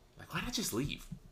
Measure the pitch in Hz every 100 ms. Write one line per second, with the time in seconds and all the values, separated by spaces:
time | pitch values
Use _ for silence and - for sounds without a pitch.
0 | - - - 170 240 247 180 104 143 80
1 | - - -